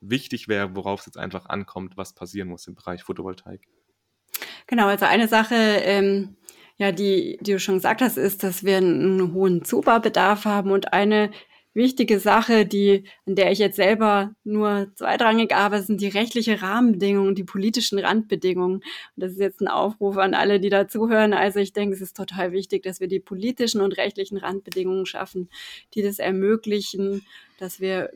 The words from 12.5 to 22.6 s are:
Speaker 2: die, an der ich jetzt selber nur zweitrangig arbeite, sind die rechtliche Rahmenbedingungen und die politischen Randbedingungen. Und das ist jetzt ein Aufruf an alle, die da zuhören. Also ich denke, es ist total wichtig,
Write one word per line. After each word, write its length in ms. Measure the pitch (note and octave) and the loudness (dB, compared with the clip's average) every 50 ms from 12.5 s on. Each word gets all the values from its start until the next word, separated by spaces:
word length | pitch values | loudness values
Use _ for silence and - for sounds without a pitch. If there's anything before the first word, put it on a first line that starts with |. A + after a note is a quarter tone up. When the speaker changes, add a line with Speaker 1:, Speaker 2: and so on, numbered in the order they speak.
| A3+ A3 G#3 | 4 4 4
Speaker 2:
die, 380 | G#3 G#3+ G3+ G3+ G3+ G3 G3 G3 - - _ _ | 4 2 2 4 4 4 4 2 -4 -20 _ _
an 100 | G3 F#3+ | -2 0
der 160 | F#3+ F#3 F3+ G3 | 2 4 4 4
ich 60 | G3+ | 4
jetzt 180 | G#3 F#3+ - | 2 0 2
selber 580 | G3+ F3 G3 A3 G#3+ A3 G#3+ G3+ G3+ G3 G3+ G#3+ _ - | 2 4 4 4 4 4 4 4 2 0 -2 -6 _ -8
nur 440 | G#3+ G#3 G#3+ G#3+ G#3 G#3 G3+ G3 G3+ - | -4 -2 0 0 2 0 0 -2 -4 -8
zweitrangig 600 | - - - - - A#3+ A3 A3 A3+ A3+ - - | -6 -4 -2 0 2 4 4 4 4 4 2 2
arbeite, 300 | F#3 G3+ G3+ G#3 G#3 F#3+ | 2 2 2 2 0 -2
sind 160 | A3 G#3+ F#3 | -2 -2 -2
die 80 | G3+ G3+ | -2 -2
rechtliche 540 | G3 G3+ A#3 A3+ - A#3+ A3 A#3 G#3+ G#3+ F#3+ | 0 -2 -2 0 -2 -2 0 0 0 -2 -2
Rahmenbedingungen 640 | F#3+ G#3 A#3 B3 A#3 G#3 F3 G3+ G3+ G3+ G3 G3 G3 | -2 0 2 4 4 4 4 2 2 2 4 2 2
und 100 | G3 G3+ | 0 -2
die 60 | F#3 | -4
politischen 540 | - - G3 F#3+ A3+ A3 A#3+ A3+ - G3+ G3 | -6 -4 -2 -2 0 0 0 -2 -2 -2 0
Randbedingungen. 800 | F#3 - G3+ A3 G#3+ - G3+ E3 - F#3 F3+ F3+ F3+ F#3 F#3 F#3+ | 0 0 0 0 0 -2 -2 -2 0 0 0 0 0 -2 -2 -4
Und 60 | - - - - - - _ | -6 -12 -16 -16 -16 -18 _
das 180 | - F#3 F#3 F#3 | -10 -10 -8 -4
ist 80 | F#3+ | -4
jetzt 200 | G3 F#3+ F#3+ - | -4 -4 -2 -4
ein 80 | G3+ F#3 | -4 -2
Aufruf 480 | - - G3 G3+ G#3+ - G3+ G3 G3 | 0 0 0 -2 -2 -2 -2 -2 0
an 180 | G3 F#3+ F#3+ - | 0 0 2 2
alle, 240 | - - G3+ G3+ F#3+ | 2 2 2 2 2
die 120 | F#3+ G3+ | 2 2
da 180 | G3 G3 G3 G3 | 2 2 2 0
zuhören. 460 | - G#3+ A3 A#3 A3+ G#3+ G#3+ G#3+ G3+ | -2 -2 0 2 4 4 4 4 4
Also 260 | - F3+ G3+ G3 G#3 | 2 2 2 0 0
ich 140 | G3 F#3+ - | -2 -2 -2
denke, 200 | G#3 G3+ G3+ F#3+ | -2 -2 -2 -2
es 60 | F#3+ | -4
ist 160 | F#3+ - - | -8 -12 -12
total 340 | - F#3+ - F3+ G3 F#3+ F3+ F3 | -12 -12 -8 -6 -4 -4 -2 -2
wichtig, 300 | G3 | -4